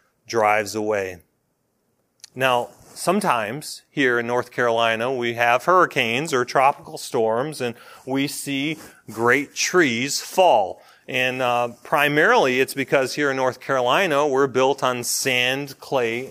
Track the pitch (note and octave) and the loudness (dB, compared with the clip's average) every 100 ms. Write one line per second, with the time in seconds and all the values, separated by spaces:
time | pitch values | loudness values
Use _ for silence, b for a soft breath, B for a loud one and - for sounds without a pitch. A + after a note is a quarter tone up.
0 | _ _ - A#2 G#2+ G#2+ G#2 G#2 G#2+ G#2+ | _ _ -4 2 2 2 0 -4 -2 -2
1 | F#2+ F2+ _ _ _ _ _ _ _ _ | -4 -10 _ _ _ _ _ _ _ _
2 | _ _ - - C3 B2 A2 - - - | _ _ -18 -2 2 2 -2 -10 -20 -6
3 | - G3 F#3+ A#2+ G#2 C3 D3+ - - - | -2 0 0 0 -2 -6 -10 -16 -10 -2
4 | C3+ A#2+ A#2 B2 A#2+ - B2 A#2 A#2 A2 | 0 0 0 -2 -4 -2 0 2 2 0
5 | A#2+ C3+ A#2+ A#2 A#2+ B2 - F#3 E3 - | -2 -2 -4 0 2 2 4 4 4 2
6 | A#2+ A#2+ D#3+ B2 B2 D3+ C3+ - D#3+ D#3 | 0 -2 -2 -2 0 2 2 0 -8 -16
7 | - C3+ A2+ A2+ D3 D3 B2 A#2 B B | -6 -2 0 -2 -4 -6 -8 -8 B B
8 | - C3+ C#3 C#3 - C#3 C#3+ D#3 B B | -6 -4 -4 -6 -6 -4 -4 -8 B B
9 | - A2 A#2 C3 C#3+ - - F3+ D#3 A#2 | -14 -2 2 2 0 -6 0 2 2 0
10 | C3+ - - - F#3 B2 F#2 F2 b b | -2 -4 -4 2 4 4 0 -8 b b
11 | - C3 B2+ B2+ B2+ A#2+ A#2+ A#2 - D#3 | -6 -2 -2 0 0 0 -2 -6 -2 2
12 | D3 D3 F3+ A#3+ C#3+ B2+ C3 C#3 C3+ D3 | 2 4 4 4 2 2 0 -2 0 0
13 | C3 C3+ D3 C3 C3 A#2+ - C3+ B2 D3 | 0 -2 -2 0 -2 -2 -4 0 2 2
14 | F#3+ C#3+ D3+ C3+ C#3 A#2+ C3 C#3 C3 B2 | 2 2 2 2 0 2 2 2 0 -2
15 | B2 - C#3 B2 B2 C3+ C#3+ - - C#3 | -4 -4 -2 0 0 -2 -6 -14 -6 -2
16 | A#2 A#2 C3 | -2 -4 -8